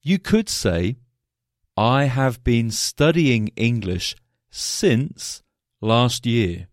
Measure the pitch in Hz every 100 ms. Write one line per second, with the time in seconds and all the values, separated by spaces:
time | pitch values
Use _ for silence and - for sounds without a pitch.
0 | 143 185 - 214 214 - 107 85 90 123
1 | _ _ _ _ _ _ _ - 110 131
2 | 143 127 131 120 - 117 113 107 - -
3 | 147 170 151 120 104 - 117 117 98 92
4 | - - _ _ _ - - - 202 117
5 | 147 - - - _ _ _ _ 107 113
6 | 120 - 120 117 98 87 87